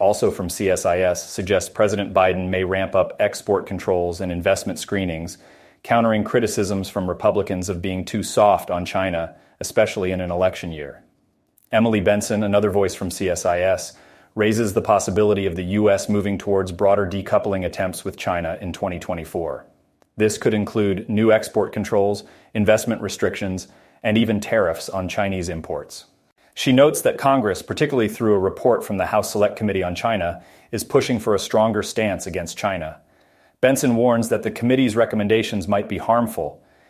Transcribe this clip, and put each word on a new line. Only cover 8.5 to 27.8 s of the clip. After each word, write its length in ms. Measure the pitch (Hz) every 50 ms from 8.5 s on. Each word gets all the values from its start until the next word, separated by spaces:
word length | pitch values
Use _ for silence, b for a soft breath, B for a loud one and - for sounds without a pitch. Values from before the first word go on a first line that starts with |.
| 95 - - -
on 140 | 92 87 90
China, 500 | - - 98 95 95 87 82 82 80 b b b b b b
especially 500 | - - - 113 110 107 - 107 92 92
in 80 | 92 92
an 100 | 90 87
election 440 | 87 90 92 92 92 - - 85 80
year. 320 | 76 73 69 - - _ _ _ _ _ _ _ _ _ _ _ _ _ _
Emily 300 | - 110 113 117 110 104
Benson, 420 | 87 104 104 104 101 - 113 104 107
another 260 | 101 98 104 107 104
voice 260 | 92 101 98 90 -
from 160 | - 98 87
C 180 | - - 98 90
S 160 | 87 82 -
I 160 | 92 87 87
S, 320 | 90 95 92 - - - b b b b b b b b _
raises 380 | 107 104 110 110 113 117 104 95
the 80 | 110
possibility 640 | 87 - 104 98 - - 95 104 107 104 104 98 98
of 100 | 95 85
the 80 | 92 92
U 260 | 87 98 104 107 101
S 200 | 98 95 - -
moving 280 | 104 101 95 101 98 87
towards 360 | - 101 101 98 95 92 87
broader 340 | 87 104 98 101 101 101 90
decoupling 580 | 92 98 95 - 107 101 - 104 98 95 90
attempts 380 | 87 - - 98 90 87 - -
with 140 | 98 - -
China 400 | - 104 90 87 85 80 87 -
in 140 | 101 90 82
twenty 260 | - 104 95 90 85
twenty-four. 640 | - - 90 85 80 80 - 92 82 78 67 - - - _ _ _ _ _ _ _ _ _ -
This 200 | 107 107 107 -
could 160 | - 120 110
include 520 | 104 101 - - 113 104 101 95 92 - -
new 240 | 107 107 113 110
export 400 | 107 110 110 - - 110 98 -
controls, 520 | - - 101 - 117 101 98 101 104 101 B B B B B B -
investment 480 | 110 104 101 107 110 - 120 110 - -
restrictions, 640 | 95 - - - 92 - - 104 95 92 95 - b b b b b b b
and 160 | - 110 107 113
even 220 | 120 113 107 104
tariffs 500 | 104 - 113 113 98 85 80 - - -
on 180 | - 95 92 87
Chinese 400 | - - 101 98 95 92 87 87
imports. 580 | 85 82 78 - 82 71 - - - - - _ _ _ _ _ b b b b b
She 160 | - - 135
notes 300 | 127 131 143 156 147 -
that 180 | - 123 - -
Congress, 420 | - 135 135 135 107 104 92 -
particularly 480 | - - 110 -